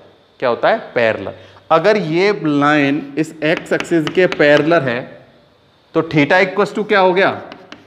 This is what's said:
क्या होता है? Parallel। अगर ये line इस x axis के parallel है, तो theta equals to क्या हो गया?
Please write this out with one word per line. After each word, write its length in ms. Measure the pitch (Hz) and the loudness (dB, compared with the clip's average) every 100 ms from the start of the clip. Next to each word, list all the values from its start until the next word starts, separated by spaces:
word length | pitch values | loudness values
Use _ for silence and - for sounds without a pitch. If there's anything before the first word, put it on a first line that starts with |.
| - _ _ - | -20 _ _ -6
क्या 100 | 131 | -4
होता 200 | 113 156 | 0 0
है? 80 | 220 - - | -2 -4 -2
Parallel। 380 | 117 101 98 - - - - | 0 -2 -6 -14 -20 -16 0
अगर 260 | 165 175 214 | 2 2 0
ये 340 | 165 165 202 202 | 0 0 0 0
line 580 | 156 143 143 151 139 147 - - | -2 0 2 2 2 -2 -6 -6
इस 160 | 156 - | -8 -4
x 300 | 151 - - | -4 -4 -2
axis 360 | 165 - 170 151 | -6 -2 -2 0
के 180 | - 180 | 0 0
parallel 540 | - 147 147 147 170 | 2 4 4 4 2
है, 180 | 135 120 151 - - _ _ _ _ _ _ | 0 -6 -8 -18 -20 _ _ _ _ _ _
तो 80 | 160 | -4
theta 360 | 160 156 143 185 | -2 0 2 2
equals 340 | 196 - 202 | 2 0 -4
to 140 | - 208 | -2 -2
क्या 120 | 208 | 2
हो 140 | 185 | 2
गया? 280 | 175 170 107 - - - - | 2 0 -2 -12 -20 -20 -20